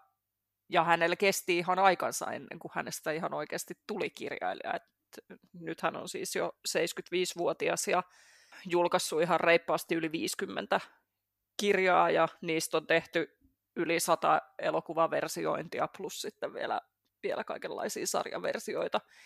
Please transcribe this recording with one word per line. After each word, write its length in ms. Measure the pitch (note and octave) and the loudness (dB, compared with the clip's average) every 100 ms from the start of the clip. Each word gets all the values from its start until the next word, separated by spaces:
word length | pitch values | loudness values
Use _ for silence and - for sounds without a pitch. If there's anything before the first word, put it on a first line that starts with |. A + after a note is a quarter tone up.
| _ _ _ _ _ _ _ | _ _ _ _ _ _ _
ja 160 | F3 | 2
hänellä 320 | E3 E3+ E3+ F3 | 4 6 4 4
kesti 420 | G3+ - - F3 | 4 2 2 0
ihan 200 | F3 F3+ | 2 4
aikansa 540 | G3 F3 - - - | 6 6 2 -2 -4
ennen 260 | A#2 C#3 E3 | -6 -10 -14
kuin 140 | D#3 | -10
hänestä 380 | E3+ - - D#3+ | -8 -8 -6 -6
ihan 220 | D#3 D#3+ | -4 -4
oikeasti 400 | D3 D3+ - - - - | -6 -6 -6 -8 -12 -8
tuli 240 | G#3 - | -4 -4
kirjailija. 640 | - - - F2+ - - | -6 -8 -4 -2 -2 -4
Et 80 | - - _ _ - - - _ | -6 -8 _ _ -20 -20 -20 _
nyt 300 | F3 D#3+ E3 | -14 -10 -4
hän 140 | E3 - | -4 -4
on 120 | F3+ | -8
siis 280 | - F#3+ F#3 | -8 -6 -4
jo 220 | E3+ - - | -4 -4 -4
seiskytviisivuotias 1200 | F3+ E3+ - - F3+ F3+ F3 E3 E3 D#3 E3+ - | 0 -2 -4 -4 -2 -2 -2 -2 0 0 0 0
ja 140 | F3+ - _ - - _ - | 0 -2 _ -20 -20 _ -20
julkaissut 580 | F#3 E3+ F3 F3+ - D#3 | -2 2 4 2 0 0
ihan 180 | E3+ E3 | 2 4
reippaasti 540 | E3+ E3+ - D#3 - | 6 6 4 -2 0
yli 180 | E3 D#3+ | -2 -2
viisikymmentä 680 | D#3+ A#2 - F#3+ G3 G3+ G3 - _ _ _ _ _ _ - | -2 -4 -4 -6 -6 -2 -2 -4 _ _ _ _ _ _ -2
kirjaa, 540 | G3+ G3 F#3 E3+ E3+ | 2 4 4 4 4
ja 180 | E3 E3 - | 4 2 0
niistä 360 | E3+ D#3+ - D#3+ | -4 -2 0 -2
on 100 | - | 2
tehty 520 | D#3+ - E3+ D#3 _ _ _ _ - | 2 2 -2 -4 _ _ _ _ -4
yli 240 | D#3+ E3 | 0 0
sata 420 | - E3 D#3+ D#3 - - | 2 2 4 2 0 -4
elokuvaversiointia 1300 | E3 D#3+ - D#3+ E3 C#3+ D#3 E3+ D#3 D3+ D#3+ - D3+ - | -2 -2 -2 0 0 0 -2 -4 -2 -2 -4 -4 -4 -6
plus 240 | - - | -10 -8
sitten 340 | - - - | -10 -8 -10
vielä, 260 | - - - - _ _ _ | -6 -4 -4 -6 _ _ _
vielä 220 | G3 - | -6 -4
kaikenlaisia 640 | - - - - G#3 - - | -6 -8 -8 -6 -6 -4 -2
sarjaversioita 920 | - - - - A3 - - E3+ - - - | -2 -2 -4 -4 -4 -4 -4 -2 -2 -4 -14